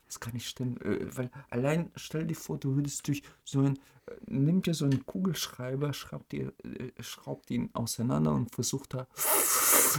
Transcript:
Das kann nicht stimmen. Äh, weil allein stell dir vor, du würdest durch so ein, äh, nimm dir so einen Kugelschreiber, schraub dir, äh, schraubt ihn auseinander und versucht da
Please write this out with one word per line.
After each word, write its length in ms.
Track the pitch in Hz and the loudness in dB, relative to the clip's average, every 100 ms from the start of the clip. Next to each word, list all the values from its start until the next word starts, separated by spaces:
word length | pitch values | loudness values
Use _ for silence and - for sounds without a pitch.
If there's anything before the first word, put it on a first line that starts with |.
| - | -16
Das 140 | - | -10
kann 140 | 113 | -8
nicht 140 | 120 - | -6 -6
stimmen. 320 | - 127 123 | -4 -4 -2
Äh, 260 | - 104 - - | -2 -2 -2 -4
weil 140 | 127 - - | -6 -8 -6
allein 400 | 120 135 160 165 - | 0 2 2 0 -6
stell 320 | - 156 160 | -6 -4 -2
dir 80 | 156 | -4
vor, 240 | - 147 | -4 -2
du 160 | 139 135 | 2 2
würdest 320 | 143 - - | 2 -2 -2
durch 160 | 143 - - | -2 -4 -18
so 180 | - 135 | -2 4
ein, 160 | 139 139 - - - | 4 2 -4 -20 -16
äh, 60 | - - | -14 -4
nimm 340 | 117 143 185 | 2 4 4
dir 140 | 180 165 | 2 2
so 100 | 143 | 4
einen 220 | 135 - | 2 0
Kugelschreiber, 840 | 196 185 156 - - 127 135 147 | -2 0 0 -4 -6 -4 -2 -2
schraub 360 | 139 - 147 - | -4 -8 -12 -8
dir, 240 | 139 131 - | -6 -6 -8
äh, 280 | - - 127 - | -10 -10 -10 -12
schraubt 480 | 117 - - 139 - | -12 -12 -10 -10 -4
ihn 220 | 120 - | -4 -2
auseinander 580 | - 117 - 117 143 156 | -4 -4 -2 0 2 2
und 220 | 147 123 | 2 0
versucht 400 | - 120 135 - | -2 -2 -4 -4
da 140 | 127 127 - - 302 - - - - 202 | -8 -8 -4 2 2 4 4 6 6 6